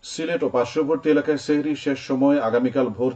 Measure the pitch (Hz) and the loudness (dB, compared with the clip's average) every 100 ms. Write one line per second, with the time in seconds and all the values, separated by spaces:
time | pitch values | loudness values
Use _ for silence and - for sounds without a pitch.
0 | - - 160 170 139 123 120 160 143 156 | -14 -8 -4 -2 0 0 0 0 0 0
1 | 156 147 143 147 - 151 147 143 - 135 | 2 2 2 -2 0 0 0 -4 -4 -4
2 | - 135 139 143 113 117 127 123 123 107 | -4 0 4 4 2 2 0 0 -2 0
3 | 127 | -4